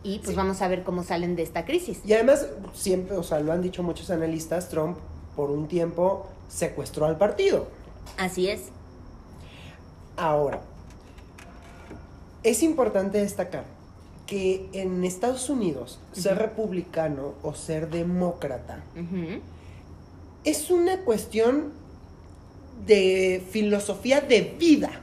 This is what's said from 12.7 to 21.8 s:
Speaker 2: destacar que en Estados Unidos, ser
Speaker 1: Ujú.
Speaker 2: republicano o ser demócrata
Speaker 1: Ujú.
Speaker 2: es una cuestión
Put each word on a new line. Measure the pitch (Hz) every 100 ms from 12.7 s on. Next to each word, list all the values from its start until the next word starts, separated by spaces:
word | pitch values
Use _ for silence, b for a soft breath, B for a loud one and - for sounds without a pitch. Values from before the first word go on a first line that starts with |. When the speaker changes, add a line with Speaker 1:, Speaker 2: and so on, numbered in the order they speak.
| 302 220 202 196 208
Speaker 2:
destacar | 202 - 180 151 - - - - - - -
que | 202 190 190 190
en | 190 190 180
Estados | 180 180 240 254 -
Unidos, | 277 196 131 117 - -
ser | - 180
Speaker 1:
Ujú. | 185
Speaker 2:
republicano | 214 214 214 180 175 165 160 143 139 135
o | 160
ser | 147 - 156 160
demócrata | 170 170 180 180 170 143 123 - 196 - 165
Speaker 1:
Ujú. | 170 185 165 220 - B B B B - - - - -
Speaker 2:
es | - 302 -
una | 359 349 370
cuestión | - 214 - 214 226 277 311 -